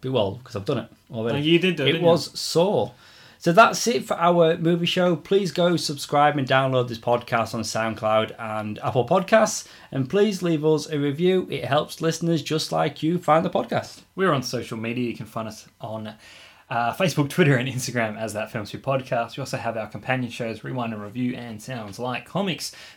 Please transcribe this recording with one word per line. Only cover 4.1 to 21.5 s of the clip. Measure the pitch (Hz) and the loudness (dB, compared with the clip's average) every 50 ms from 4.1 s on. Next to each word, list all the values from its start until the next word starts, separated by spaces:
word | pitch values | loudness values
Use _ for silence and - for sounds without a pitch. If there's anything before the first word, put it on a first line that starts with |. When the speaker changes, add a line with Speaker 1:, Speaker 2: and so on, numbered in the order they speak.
| 202 | -2
Speaker 1:
our | - 170 175 175 175 165 160 165 175 | 2 4 4 6 6 6 4 4 2
movie | 165 165 175 175 175 | 2 2 2 2 0
show. | 170 - 185 180 180 170 | 0 0 2 2 2 2
Please | 156 - - 196 196 208 170 - | 0 0 2 2 2 2 2 0
go | 175 170 175 175 | 2 2 2 2
subscribe | 156 - - 147 139 - - - 143 147 147 143 147 | 2 0 -4 -6 -6 -6 0 2 4 4 6 4 2
and | 139 - | 0 2
download | 135 135 135 135 131 127 123 123 | 2 4 4 4 2 2 0 0
this | 117 107 | -4 -6
podcast | - 123 120 120 - - 127 117 113 110 - | 0 0 0 0 0 0 0 0 0 0 -2
on | 113 107 | -6 -6
SoundCloud | - - 113 110 113 107 110 113 107 107 110 110 107 - - | -4 -2 -2 -2 -2 -2 -2 0 2 2 2 2 0 -4 -8
and | 117 110 107 107 107 107 107 - | -8 -6 -6 -6 -6 -6 -8 -6
Apple | - 131 - 131 123 | -4 -2 0 0 2
Podcasts. | - 165 196 180 - 226 220 220 214 - - - - - - - - - | 4 2 2 2 4 4 4 4 4 0 -4 -10 -12 -18 -20 -16 -8 -4
And | 139 131 127 | -4 -2 0
please | 151 202 208 220 202 180 170 | 2 4 4 4 2 0 0
leave | 170 165 151 147 | 0 0 2 4
us | 156 156 147 147 - | 4 4 2 2 -2
a | 160 147 | -4 -2
review. | 143 147 139 151 175 180 185 185 - - | -2 -2 0 0 2 2 2 2 0 -2
It | - - - | -6 -6 -2
helps | 127 139 151 - - - - | 0 0 0 0 -2 -6 -4
listeners | 160 160 160 - 170 170 165 151 131 | -2 -2 -2 0 0 0 0 0 0
just | - 151 156 - - 165 | -2 -2 -2 -2 -2 -2
like | 156 160 160 135 - - | 0 0 -2 -2 -2 -2
you | 156 175 170 | 0 0 0
find | - - 151 165 175 | 2 4 4 4 4
the | 180 | 2
podcast. | - - - - 220 120 - - - - - _ - | -2 -2 -2 -2 -2 -4 -4 -6 -14 -20 -20 _ -4
Speaker 2:
We're | 175 190 185 151 | 0 2 2 2
on | 131 123 | 2 0
social | - - 120 113 - 120 110 | -2 -4 -6 -6 -6 -8 -6
media. | 110 117 117 127 123 117 | -6 -4 -4 -2 -4 -4
You | 107 | -4
can | - 113 | -8 -10
find | 107 - 117 110 | -10 -8 -8 -8
us | 110 107 - - - _ - | -8 -10 -14 -20 -20 _ -14
on, | - 113 110 110 107 107 107 - - - - - - - - - - - | -12 -10 -10 -8 -10 -10 -14 -16 -20 -20 -20 -20 -20 -20 -20 -20 -12 -6
uh, | - 117 120 117 110 | -2 0 0 0 0
Facebook, | - - 165 - 151 143 139 | 0 0 0 2 2 0 0
Twitter, | - - 180 143 143 | 2 2 4 4 4
and | 120 123 131 | 2 2 -2
Instagram | 113 127 - - 117 123 113 110 107 110 | -4 -6 -6 -4 -2 -2 -2 -2 -2 -6
as | 110 110 101 | -6 -6 -6
That | 107 107 - | -6 -8 -6
Film | - 117 101 | -6 -8 -8
Stew | - - 101 | -8 -10 -8
Podcast. | - 135 135 131 127 - 135 120 117 117 - | -4 -2 -2 -2 -2 -2 -2 -2 -2 -4 -6
We | - 131 | -10 -10
also | - - 123 | -6 -6 -6
have | 107 117 110 | -4 -4 -4
our | 113 107 | -6 -6
companion | 104 - 107 - - 131 131 127 113 - | -8 -10 -10 -4 -2 -2 -2 -2 -4 -6
shows, | - 123 113 110 - - | -6 -6 -6 -6 -8 -8
Rewind | 139 131 127 120 113 110 | -8 -6 -6 -6 -6 -6
and | 104 104 | -8 -10
Review | 104 101 123 127 123 123 | -10 -6 -4 -2 -2 -2
and | 123 120 120 | -4 -10 -12